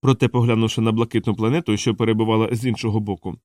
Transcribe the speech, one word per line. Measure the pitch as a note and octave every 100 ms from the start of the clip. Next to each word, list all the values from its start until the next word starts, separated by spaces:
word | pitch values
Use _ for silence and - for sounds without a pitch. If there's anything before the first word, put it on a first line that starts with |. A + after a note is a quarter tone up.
Проте, | B2+ C3 B2+
поглянувши | B2 A#2+ A2+ A2+ -
на | A2+
блакитну | A2 A#2 A2+ A2+
планету, | G#2 A2 D3+ E3 G#2
що | -
перебувала | G#2 A2+ A2 A2 A2 A2
з | A#2 B2
іншого | A2 A#2 G#2+
боку | G#2 F#2+ - -